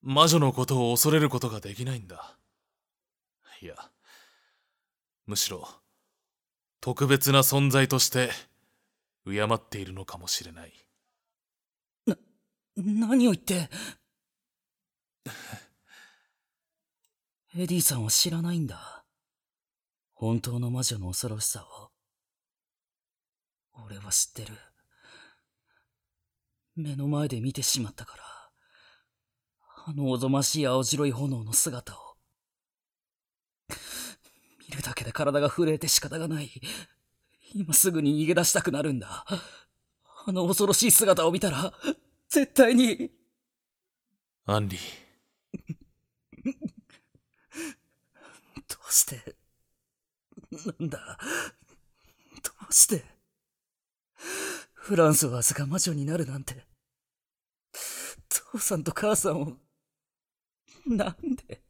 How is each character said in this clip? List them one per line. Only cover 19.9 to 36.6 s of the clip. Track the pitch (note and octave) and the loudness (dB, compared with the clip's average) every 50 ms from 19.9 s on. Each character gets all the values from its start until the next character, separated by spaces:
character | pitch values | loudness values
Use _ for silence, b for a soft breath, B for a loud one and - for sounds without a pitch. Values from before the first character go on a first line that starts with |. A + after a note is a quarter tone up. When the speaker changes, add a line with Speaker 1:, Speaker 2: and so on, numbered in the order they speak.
| _ _ _ _ _ | _ _ _ _ _
Speaker 2:
本 | _ A2+ A2 A2+ A#2 | _ -4 -2 -2 -2
当 | - B2 A#2+ A#2+ | -2 -4 -6 -4
の | B2 A#2+ | -4 -4
魔 | A#2+ B2+ B2+ | -4 -2 -4
女 | - A#2+ G#2 | -4 -4 -4
の | F#2 F2+ | -8 -6
恐 | F2+ - - A#2+ | -6 -6 -6 -6
ろ | G#2+ A2 | -6 -4
し | G#2 - | -4 -4
さ | - G#2+ - | -4 -6 -10
を。 | - - - - - _ _ _ _ _ _ _ _ _ _ _ _ _ _ _ _ _ _ _ _ _ _ _ _ _ _ _ _ _ _ _ _ _ _ _ _ _ | -18 -20 -20 -20 -20 _ _ _ _ _ _ _ _ _ _ _ _ _ _ _ _ _ _ _ _ _ _ _ _ _ _ _ _ _ _ _ _ _ _ _ _ _
俺 | B2+ A2 G#2 G2+ G2+ | -20 -20 -18 -16 -16
は | G2+ G2 | -8 -2
知 | - - - - | 0 0 0 -2
っ | _ | _
て | - A2 | -14 -14
る。 | G#2 G#2+ - - _ _ _ _ b b b b b b b b b b b b b _ _ _ _ _ _ _ _ _ _ _ _ _ _ _ _ _ _ _ _ _ _ _ _ _ | -14 -14 -18 -20 _ _ _ _ b b b b b b b b b b b b b _ _ _ _ _ _ _ _ _ _ _ _ _ _ _ _ _ _ _ _ _ _ _ _ _
目 | E3 D#3+ D3 C#3+ | -10 -8 -6 -6
の | C3+ C#3 C#3+ | -4 -2 0
前 | D3+ D3 D3 C#3+ | 0 0 0 -2
で | B2 A#2+ | -2 -4
見 | A2 C3 C3+ | -4 -4 -4
て | - C3 | -2 -2
し | - - C3+ | -2 0 0
ま | A#2+ G2+ | -2 -6
っ | - | -8
た | - A#2 | -14 -18
か | - - - | -18 -18 -20
ら。 | - - - - - _ _ b b b b b b b b b b b _ _ _ _ _ _ _ _ _ _ _ _ - - - D#3+ | -20 -20 -20 -20 -20 _ _ b b b b b b b b b b b _ _ _ _ _ _ _ _ _ _ _ _ -20 -20 -14 -10
あ | D#3 | -6
の | C#3+ C#3+ C3+ | -2 0 0
お | B2+ B2 | 0 0
ぞ | C3 C3 | 2 2
ま | C3+ C#3 C#3 | 2 2 2
し | - - D#3 | 0 0 0
い | D3 C3 | 0 2
青 | B2+ C3 C3 | 2 2 2
白 | A#2+ - C3 D3 C#3+ | 0 0 0 0 0
い | |
炎 | B2 A#2 C#3 C#3+ C3 A#2+ A2 | 0 -2 -4 -4 -4 -4 -6
の | G#2+ | 0
姿 | A2 - - E3+ A#2+ B2 - - - - | 0 2 2 2 -2 -8 -12 -14 -18 -16
を。 | - - - _ _ _ _ _ _ _ _ _ _ _ _ _ _ _ _ _ _ _ _ _ _ _ _ _ _ _ _ _ _ _ B B B B B B B B B B B B B B B B B B - - | -20 -20 -20 _ _ _ _ _ _ _ _ _ _ _ _ _ _ _ _ _ _ _ _ _ _ _ _ _ _ _ _ _ _ _ B B B B B B B B B B B B B B B B B B -20 -14
見 | - | -10
る | - | -8
だ | - - - | -8 -6 -6
け | - - | -6 -8
で | B2 | -8
体 | - - D3+ C#3 C#3 C#3+ | -4 0 0 2 2 2
が | C#3+ C#3+ | 2 2
震 | - - F3 D#3+ | 2 2 2 2
え | D#3 D3+ | 2 0
て | - D#3 | 0 2
仕 | - - | 2 2
方 | - D3 - D#3+ | 0 -2 -6 -6
が | E3 D#3+ | -4 -4
な | D#3+ D3+ | -4 -6
い。 | D3 A#2 - - | -6 -8 -14 -16